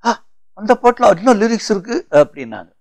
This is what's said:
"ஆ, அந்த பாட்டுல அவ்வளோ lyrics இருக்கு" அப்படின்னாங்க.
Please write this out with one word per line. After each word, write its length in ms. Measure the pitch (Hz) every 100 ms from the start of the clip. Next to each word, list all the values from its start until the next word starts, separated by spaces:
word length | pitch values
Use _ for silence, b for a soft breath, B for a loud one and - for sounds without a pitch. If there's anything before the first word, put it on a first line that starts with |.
"ஆ, 200 | - 220 - _ _
அந்த 240 | - 208 233
பாட்டுல 260 | 240 240 240
அவ்வளோ 260 | 180 220 226
lyrics 340 | 226 226 -
இருக்கு" 360 | 202 180 269 -
அப்படின்னாங்க. 600 | 147 147 - 123 104 87 _